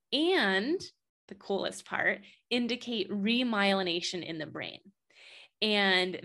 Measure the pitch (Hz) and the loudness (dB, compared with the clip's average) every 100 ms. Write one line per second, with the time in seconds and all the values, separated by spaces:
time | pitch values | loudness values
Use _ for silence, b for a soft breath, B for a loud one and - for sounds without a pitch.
0 | _ 262 330 370 202 190 240 381 - - | _ 0 2 4 4 2 0 -2 -4 -18
1 | _ _ - 196 - 196 175 190 - - | _ _ -20 -14 -4 -2 -2 -6 -6 -2
2 | 180 202 B B _ 247 240 240 240 226 | 0 -2 B B _ -2 0 -4 -4 -4
3 | - 202 202 240 247 214 196 196 185 170 | -4 -2 0 2 2 2 4 2 0 -2
4 | - 180 156 165 147 127 87 - 196 - | -4 -6 -6 -8 -8 -8 -10 -12 -20 -20
5 | _ B B B B _ 214 208 196 185 | _ B B B B _ 0 4 4 4
6 | 185 - | 2 -2